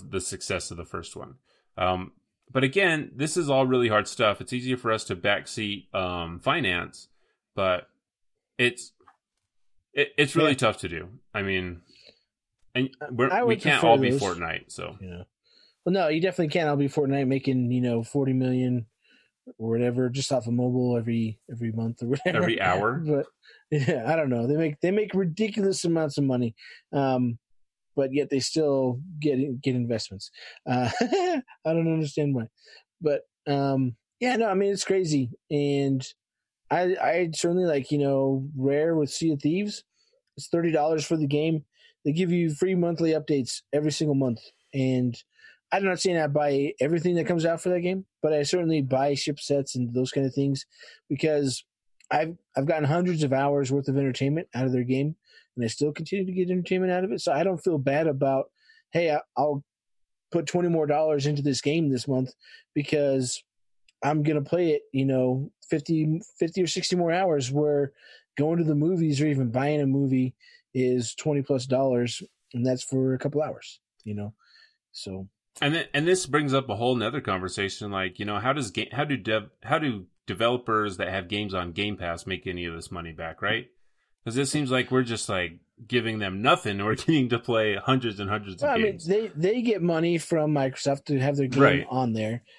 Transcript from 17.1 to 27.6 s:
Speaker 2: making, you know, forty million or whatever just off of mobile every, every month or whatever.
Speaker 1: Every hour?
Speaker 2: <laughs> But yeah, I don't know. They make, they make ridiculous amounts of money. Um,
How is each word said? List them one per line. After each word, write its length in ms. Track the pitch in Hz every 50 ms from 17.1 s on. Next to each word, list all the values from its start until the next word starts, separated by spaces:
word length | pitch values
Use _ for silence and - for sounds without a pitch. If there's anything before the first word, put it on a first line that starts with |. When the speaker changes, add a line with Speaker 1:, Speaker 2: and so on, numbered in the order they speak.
| 135 139 139 127
Speaker 2:
making, 420 | 135 135 - - 131 127 123 120
you 120 | 123 127 123
know, 200 | 123 120 117 113
forty 300 | - - 147 139 135 131
million 540 | 131 131 127 127 127 127 127 123 123 113 - _ _ _ _ _ _ _ _ _ _ _ - - -
or 120 | 110 113
whatever 380 | 113 117 120 123 120 123 127 123
just 240 | 120 135 135 - 139
off 140 | 127 110
of 80 | 117 120
mobile 420 | 120 123 127 123 127 123 123 120
every, 420 | 120 113 117 117 117 113 110 110 - _ -
every 220 | 139 117 120 117 110
month 300 | 113 113 113 113 - 120
or 40 |
whatever. 320 | 117 131 143 - 185 175 -
Speaker 1:
Every 220 | 180 170 113 98
hour? 420 | 98 92 90 95 101 110 123 156 165
Speaker 2:
<laughs> 20 |
But 200 | 151 151 139 - - _ _ _ - - - _ _
yeah, 340 | 156 147 135 123 175 127 113 120
I 60 | 160
don't 140 | 165 156 135
know. 160 | 123 117 117
They 100 | 127 147
make, 240 | 151 165 160 151 -
they 100 | - 175
make 240 | 190 208 214 208 -
ridiculous 720 | 185 196 170 156 - 220 214 202 220 196 196 190 - -
amounts 340 | 170 165 165 160 151 143 -
of 60 | 143
money. 300 | 135 127 123 123 117 113 - - - - - _ _ -
Um, 460 | 147 139 135 131 127 123 120 120 - _ _ _ _